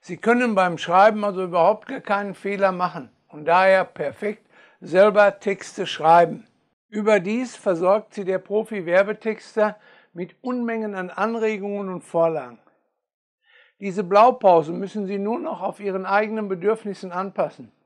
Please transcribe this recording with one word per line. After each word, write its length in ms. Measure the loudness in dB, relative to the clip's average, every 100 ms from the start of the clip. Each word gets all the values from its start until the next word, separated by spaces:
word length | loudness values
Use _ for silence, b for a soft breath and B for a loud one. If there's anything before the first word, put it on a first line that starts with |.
Sie 160 | -14 -6
können 380 | 0 2 2
beim 240 | 2 0 -2
Schreiben 460 | 2 6 6 4
also 180 | -4 -4
überhaupt 460 | -4 2 2 2 -4
gar 120 | -14
keinen 340 | -4 -4 -4
Fehler 360 | -10 -8 -2 -2
machen 400 | 0 -6 -6 -16 _ _
und 200 | -12 0
daher 380 | 4 6 4
perfekt 640 | 2 -6 -8 -6 -8 -10 _ b b b
selber 600 | -2 4 6 6 2 2
Texte 480 | -6 -6 -8 -10 -8
schreiben. 580 | 0 6 6 6 0 -16 _ _ _ _
Überdies 680 | -4 2 2 0 -4 -6 -6
versorgt 580 | -4 0 2 0 -2
Sie 100 | -10
der 140 | -6 -6
Profi-Werbetexter 1400 | -2 -4 -4 -8 0 2 2 -2 -6 -8 -8 -2 -2 -2 b b b
mit 240 | -14 -14 _
Unmengen 540 | -8 -6 -4 -4 -6
an 160 | -8 -10
Anregungen 760 | -4 -4 -2 -4 -4 -6 -8 -8
und 140 | -10
Vorlagen. 580 | -6 0 0 0 -8 -18 _ _ _ _ _ _ _ _ b b b b
Diese 240 | -10 -6
Blaupausen 760 | 2 4 4 4 4 4 2 -6
müssen 300 | -8 -8 -6
Sie 100 | -6
nur 220 | -4 -6
noch 220 | -8 -8
auf 180 | -8 -8
Ihren 260 | -8 -8 0
eigenen 400 | 0 0 -4 -6
Bedürfnissen 640 | -4 -2 -2 -6 -12 -10
anpassen. 600 | -8 -8 -4 -6 -6 -20 _